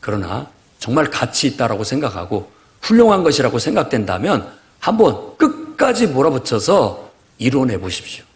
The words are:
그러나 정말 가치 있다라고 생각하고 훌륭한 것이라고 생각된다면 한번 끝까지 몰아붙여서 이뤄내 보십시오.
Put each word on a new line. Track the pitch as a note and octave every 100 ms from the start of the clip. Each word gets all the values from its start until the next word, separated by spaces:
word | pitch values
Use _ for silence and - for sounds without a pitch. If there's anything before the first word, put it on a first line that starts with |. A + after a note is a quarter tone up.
그러나 | - G#2 F2+ G#2 C#3+ _ _ _
정말 | - C3 D3+
가치 | - A#2+ - C#3+
있다라고 | - A#2 G#2
생각하고 | G#2+ C3 C#3+ F#2 F2 G#2 - _ _ _
훌륭한 | - A3+ A#3 G3+
것이라고 | E3 D3 B2+ A#2
생각된다면 | D3 G#3 C#3+ A#2+ G2 F#2 C#3+ D3+ - - _ _
한번 | - A3 G3+ - - -
끝까지 | D#4 - - - C4+ A3+ A3+
몰아붙여서 | C3 D3+ C3 - A2+ G2 F#3+ A2 F2+ - _ _ _
이뤄내 | A2+ C3 C3 G2
보십시오. | F#2 F2 - - -